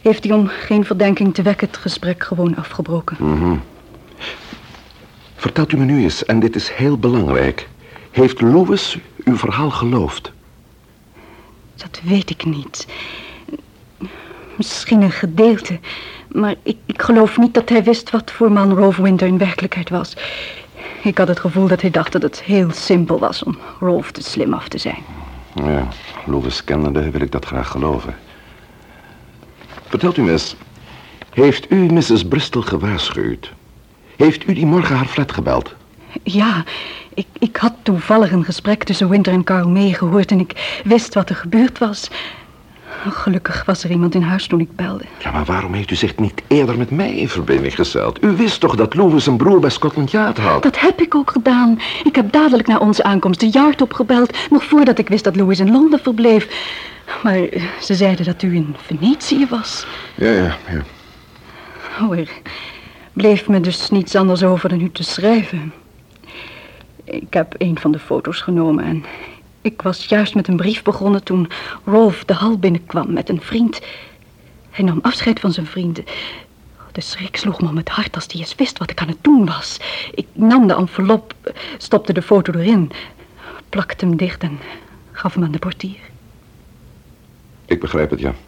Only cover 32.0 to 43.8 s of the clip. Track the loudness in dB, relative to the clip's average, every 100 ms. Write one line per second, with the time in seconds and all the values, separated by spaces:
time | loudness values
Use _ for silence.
32 | 4 2 2 -2 -2 -4 -2 -2 -2 -4
33 | -4 -4 -6 -6 -12 -20 _ -20 _ _
34 | _ 2 2 2 -2 0 4 4 2 0
35 | -2 -2 -4 -2 -2 -2 -4 -14 -20 -20
36 | -14 -10 -4 0 2 0 -4 -10 -12 -16
37 | -14 -10 -10 -2 -2 0 -2 -2 -2 -2
38 | 2 4 4 2 0 -4 -2 -2 -2 0
39 | 2 4 4 2 2 0 2 2 2 2
40 | 2 2 4 2 0 -4 -10 -6 2 2
41 | 2 -2 -2 -4 0 2 2 2 -4 -4
42 | -10 -12 -14 -16 -20 -20 -20 -20 -18 -10
43 | -8 -4 -2 0 -2 -6 -2 -2